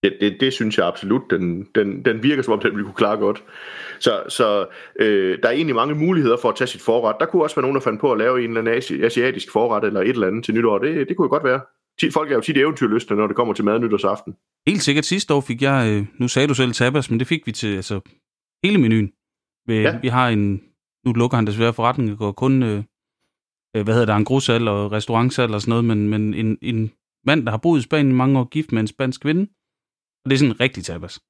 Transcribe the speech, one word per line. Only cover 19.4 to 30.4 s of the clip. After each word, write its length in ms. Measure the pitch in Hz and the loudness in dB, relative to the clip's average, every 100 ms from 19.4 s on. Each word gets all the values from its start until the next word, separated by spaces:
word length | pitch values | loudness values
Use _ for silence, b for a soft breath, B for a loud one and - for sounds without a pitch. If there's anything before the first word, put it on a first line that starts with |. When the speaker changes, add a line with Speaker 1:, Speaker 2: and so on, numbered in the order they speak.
| _ _ - | _ _ -4
Speaker 2:
Vi, 80 | |
Speaker 1:
Ja. 240 | 113 110 120 | 0 0 0
Speaker 2:
vi 60 | 127 | -2
har 200 | 120 127 | 0 2
en, 340 | 110 101 98 _ _ _ _ 127 | 2 0 -2 _ _ _ _ -2
nu 60 | |
lukker 240 | 117 117 120 | 2 2 2
han 100 | 107 | 0
desværre 260 | 104 113 | 2 0
forretningen, 440 | 117 117 135 117 104 | 2 0 0 -2 -2
går 160 | 107 | -4
kun, 300 | 98 131 135 | -2 2 2
øh, 200 | 123 104 104 _ _ _ _ _ _ _ _ 110 | 2 -2 -6 _ _ _ _ _ _ _ _ -4
øh, 80 | |
hvad 100 | 104 | 0
hedder 120 | 113 113 | 2 2
det, 100 | 104 | 2
engrossalg 520 | 107 131 131 117 117 | 2 0 2 0 0
og 240 | 101 101 | -2 -2
restaurantsalg 640 | 107 104 117 120 - 120 | -4 -2 0 0 0 -2
og 60 | 107 | -2
sådan 100 | 101 | 0
noget, 140 | 117 | 0
men, 240 | 117 107 104 | 2 2 0
men 260 | 107 107 | 0 -2
en, 240 | 92 110 110 | -2 -2 -2
en 300 | - 113 110 _ _ _ 123 | -4 -4 -4 _ _ _ -2
mand, 180 | 156 | 0
der 60 | 113 | 0
har 80 | 110 | -2
boet 200 | 165 165 | 0 0
i 40 | |
Spanien 280 | 120 156 143 | 0 0 2
i 20 | 127 | 4
mange 240 | 127 135 | 4 2
år, 40 | |
gift 280 | 123 151 156 | 0 -4 -2
med 80 | 113 | -2
en 60 | 107 | -2
spansk 340 | - 131 127 | -2 -6 -4
kvinde. 280 | 143 160 202 _ _ _ _ _ _ _ | -2 0 -2 _ _ _ _ _ _ _
Og 60 | - | 0
det 20 | |
er 20 | |
sådan 140 | 135 | 4